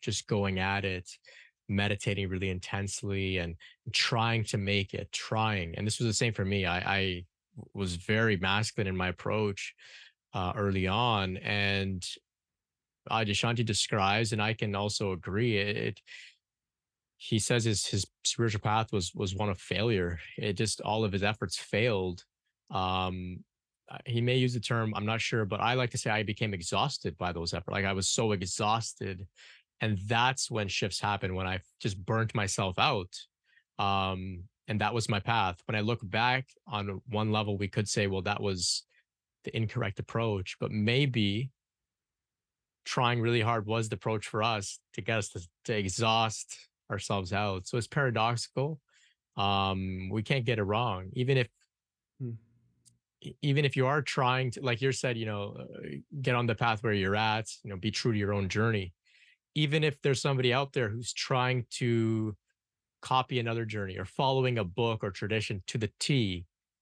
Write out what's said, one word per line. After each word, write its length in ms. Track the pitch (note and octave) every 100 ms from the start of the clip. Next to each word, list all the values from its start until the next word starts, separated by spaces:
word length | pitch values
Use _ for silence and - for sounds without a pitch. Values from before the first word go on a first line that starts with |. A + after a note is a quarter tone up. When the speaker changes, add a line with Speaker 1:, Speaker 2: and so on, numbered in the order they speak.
Speaker 1:
just 240 | - G2+ -
going 320 | G#2 G2 F#2
at 260 | F#2+ G2
it, 260 | G2 F2+ - - - - - _ -
meditating 580 | G2 G2+ G2+ - G2+ F#2+
really 220 | F#2 F#2+
intensely 880 | F2+ - G2 G2 - G2+ G2 F#2+ F#2
and 180 | E2+ E2 - - -
trying 520 | - - A#2 A#2 A2+
to 140 | G#2 G#2+
make 340 | G2 G2+ G2
it, 180 | - -
trying. 600 | - - A2 A2 G2+ E2+ E2
And 100 | G#2
this 120 | -
was 100 | A#2
the 40 |
same 220 | G2 A#2+
for 100 | G#2
me. 220 | F#2+ G2+ F2+
I, 300 | F2+ - G2
I 260 | F#2+ F2 F2 _ _ - -
was 240 | G2+ F#2 E2+
very 400 | G2 A2 A2+ F#2
masculine 520 | F#2+ G2+ A2 - F#2+
in 80 | F#2
my 120 | F#2
approach, 680 | F2 G2+ G#2+ G#2 G2 - - - - - _ _
uh, 180 | G#2 F#2
early 320 | G#2+ G2+ F#2+ F#2
on. 520 | G#2 A#2+ G#2+ F#2 F#2
And 680 | A2 G2+ G2+ G2 F#2+ F#2 - - _ _ _ _ _ _ _ _ -
Ajay 200 | A2+ G#2+
Shanti 340 | G2 A#2 A#2
describes, 680 | A2 G2+ - G#2+ G2 G#2+ A2
and 100 | G#2+
I 100 | G#2+
can 220 | G#2+ G#2+
also 380 | G2+ G#2 - G2+
agree, 440 | F2+ F2+ G2 B2 G#2
it, 200 | G#2 A2
it, 240 | A2+ - - - - - _ _ _ _ _ _ _ -
he 220 | - A2+
says 260 | - A#2+
his, 220 | A2+ G2 -
his 180 | G2+ - _
spiritual 360 | - - A#2 G#2
path 320 | A2 A2 A2+
was, 200 | G#2 F2
was 180 | - G2
one 140 | G2 G#2
of 120 | F2
failure. 580 | - F#2 A#2 G2+ F2 E2+ - -
It 180 | G#2+
just, 260 | G2 A2 -
all 240 | G2 A2
of 80 | G#2+
his 100 | F#2
efforts 340 | G2+ G#2+ F#2+ -
failed. 680 | - G#2 B2 G2 F#2 F2+ - _ _ _ -
Um, 720 | F#2+ F#2 F#2 F#2 F#2 F2+ F2+ - _ _ _ -
uh, 100 | - -
he 140 | A#2
may 160 | A#2+ B2+
use 180 | B2+
the 60 | A#2+
term, 320 | - A#2 A2 G#2
I'm 100 | G#2+
not 140 | A2+
sure, 240 | - A#2+
but 160 | G2+ G2+
I 140 | A2
like 160 | B2+ A#2+
to 80 | A#2+
say 120 | A#2
I 140 | G#2+
became 280 | G#2+ G#2 A2
exhausted 640 | F#2+ F2 G2+ C#3 - G2 -
by 140 | F2+
those 220 | E2+ E2+
efforts. 180 | E2+ -
Like, 120 | G2
I 80 | G2
was 160 | F#2+ F#2+
so 240 | - A2+
exhausted, 920 | G2+ F#2 - G#2+ A2+ - - G2+ F#2 F#2+ - - - _ -
and 180 | A2 G2 G2+
that's 440 | A#2 B2+ C3 -
when 160 | A2+ G2
shifts 320 | - G#2 -
happen, 380 | G#2 G2+ F#2 F#2
when 100 | F#2
I 140 | F#2 - -
just 240 | A2+ F#2+
burnt 300 | F2+ A2+ A2
myself 440 | A2 F#2+ - G2 F2+
out. 360 | C#3 A2 F2+ - - _ _ _ _ -
Um, 640 | G2 G2 F#2+ F#2 F#2+ F2+ F#2+ _ -
and 140 | G#2
that 140 | G#2
was 140 | A#2 G#2+
my 120 | G#2
path. 400 | A#2+ A#2 F#2 F2 -
When 100 | G#2+
I 40 |
look 200 | G#2+ A#2
back 460 | F#2 A2 B2 C3 C3 _ -
on 360 | G#2 G2+ F#2+ -
one 220 | G#2+ G#2+
level, 260 | G#2+ G#2+ G2+
we 120 | G2
could 200 | - F#2
say, 180 | A2+ G2+
"Well, 160 | F#2+
that 180 | F#2 -
was 440 | G2+ F#2 F2 - - _ _ _ _ _
the 120 | - A2+
incorrect 420 | A2 - G2+ -
approach," 560 | - A2+ A#2 G2 F#2 -
but 120 | A#2
maybe 800 | G#2+ G#2 B2+ C#3+ A#2 G2+ G#2 C3+ _ _ _ _ _ _ _ _ _ _ _ _ _
trying 360 | - - A#2+ A#2+
really 200 | A#2 A#2+
hard 260 | A2 A#2 G#2
was 220 | A2+ A2
the 60 |
approach 320 | G#2 A2+ A2 -
for 160 | A2
us 380 | A2+ G#2+ G2 - _
to 80 | -
get 160 | G2 A2+
us 100 | -
to, 180 | F#2+ F2 _ -
to 100 | G#2+
exhaust 920 | F#2+ F2+ A2+ A2+ A2+ - - - - _ -
ourselves 420 | G2+ - G2+ F#2
out. 340 | G2+ G#2 F#2+ -
So 120 | A#2+
it's 80 | -
paradoxical. 920 | D3 C3+ A2+ A2+ A#2+ - - C#3+ D#3 _ _ _ _ _ -
Um, 720 | G2 G2 G2 F#2+ F#2 F#2 F#2+
we 120 | G#2+
can't 220 | G#2 C#3
get 140 | A2+ A2
it 60 |
wrong. 460 | G2 G#2+ B2 F#2 F#2+
Even 240 | - B2+ C3
if 100 | A#2+ _ _ _ _ _ _ -
Speaker 2:
Hmm. 120 | B2+ A2+ _ _ _ _ - _ _ _
Speaker 1:
e-, 120 | - -
even 220 | D3 C#3
if 120 | C#3 B2+
you 100 | B2+
are 160 | D3
trying 480 | C3+ - B2 B2+ C3
to, 80 | -
like 180 | B2+ A2+
you 100 | C3+
said, 240 | B2 C3 A#2
you 100 | A2
know, 300 | G#2 G2+ -
uh, 300 | - - - C#3+ - C#3+
get 140 | C3
on 120 | B2 A#2+
the 80 |
path 280 | A2 A#2 G#2+
where 100 | A#2
you're 240 | G#2 F#2+ G#2
at, 320 | A2 A2 G#2+ -
you 60 | A2
know, 60 | F#2+
be 140 | G#2+
true 220 | - B2
to 60 | G#2+
your 160 | G2+
own 140 | G2+ F#2+
journey. 440 | G#2+ A2+ G#2+ F2+ - _ _ - _ _
Even 280 | D#3 D3+ D#3
if 160 | D3+ C3+
there's 180 | C#3+ B2+
somebody 320 | D3 C3 B2
out 200 | B2+ C#3
there 160 | C#3 A2
who's 240 | A2+ A#2
trying 540 | - - C3 B2+ B2+ -
to 640 | - A#2+ A#2 A2+ A2 A2 G2+ _ _ _ _ _ _
copy 380 | - C3 B2 B2+
another 260 | A#2 A#2
journey 320 | A2 G#2+ F#2+ F#2
or 80 |
following 540 | F#2+ - C3+ C3+ B2+ A#2
a 60 |
book 380 | F#2 B2 A#2 A2
or 80 | G#2
tradition 520 | - G2+ A2 - G2 -
to 100 | A2
the 120 | G#2 -
T, 460 | - C#3 G2+ F2 E2+ _ _ _